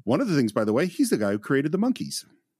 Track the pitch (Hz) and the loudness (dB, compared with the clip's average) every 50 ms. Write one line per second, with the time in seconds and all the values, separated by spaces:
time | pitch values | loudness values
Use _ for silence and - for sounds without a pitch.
0 | - 98 123 175 277 214 165 139 120 107 - - 107 104 107 131 175 185 - - | -2 0 0 0 2 2 2 2 2 2 0 0 0 2 2 0 0 -2 0 -2
1 | 277 220 214 120 107 98 101 107 - - 143 135 139 156 165 190 214 262 - - | 0 0 2 0 0 -2 -2 -2 -2 0 0 0 2 0 -2 0 0 -2 -2 -4
2 | - - - - - _ _ _ _ _ _ | -6 -8 -8 -10 -12 _ _ _ _ _ _